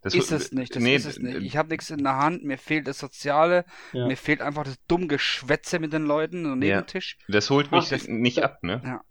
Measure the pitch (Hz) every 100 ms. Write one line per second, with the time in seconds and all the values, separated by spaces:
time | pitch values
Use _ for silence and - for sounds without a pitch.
0 | 98 131 - 156 - 131 127 - 120 139
1 | 143 131 123 123 196 143 156 160 - 156
2 | 139 135 147 170 143 131 - 156 135 139
3 | 139 - 143 143 165 175 175 - - 131
4 | 123 131 - 147 135 147 143 131 _ 170
5 | 180 139 - - 127 151 - 180 156 156
6 | 151 147 156 175 160 131 139 98 92 -
7 | - - - 101 - 139 143 170 156 139
8 | - 113 120 - - - 87 110 127 123
9 | -